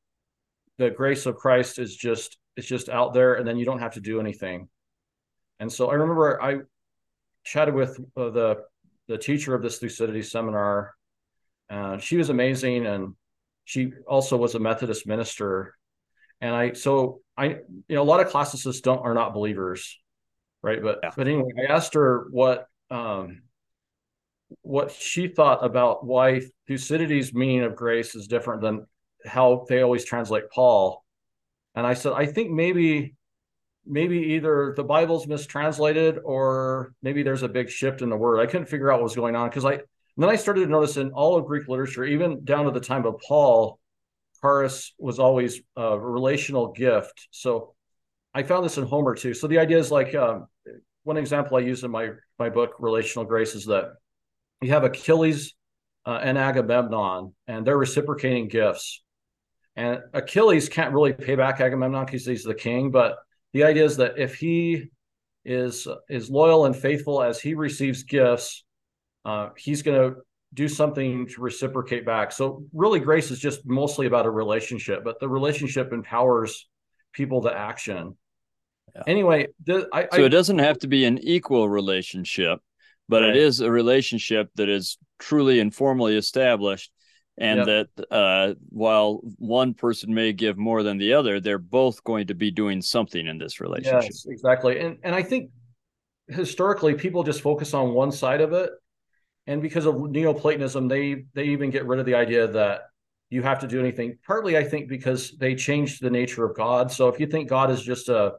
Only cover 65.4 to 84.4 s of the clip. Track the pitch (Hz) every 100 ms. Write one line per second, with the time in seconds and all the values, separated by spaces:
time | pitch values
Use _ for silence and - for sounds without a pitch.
65.4 | - 127 123 117 - - - 135 113 139
66.4 | 160 160 139 127 135 147 147 139 120 117
67.4 | 147 156 151 143 139 131 - 143 123 120
68.4 | - - _ _ _ _ _ _ 110 107
69.4 | 104 - - 147 151 139 110 131 - _
70.4 | _ 127 147 - 151 143 131 123 123 -
71.4 | 123 117 131 131 123 120 110 113 104 -
72.4 | 135 135 - 160 208 190 135 160 151 127
73.4 | 143 139 131 131 143 143 127 120 113 110
74.4 | 107 110 - 117 - 98 110 113 135 135
75.4 | 143 147 139 135 127 120 - 120 127 117
76.4 | 110 - - _ _ _ _ - 139 127
77.4 | 113 101 104 117 - 92 85 - _ _
78.4 | _ _ _ _ _ - - 196 185 156
79.4 | - - 151 185 - 151 180 180 135 165
80.4 | 175 180 147 151 139 135 123 127 147 170
81.4 | - 127 104 101 98 95 87 92 87 -
82.4 | 85 - _ _ _ _ - 113 110 127
83.4 | 151 120 117 117 117 135 127 113 - 110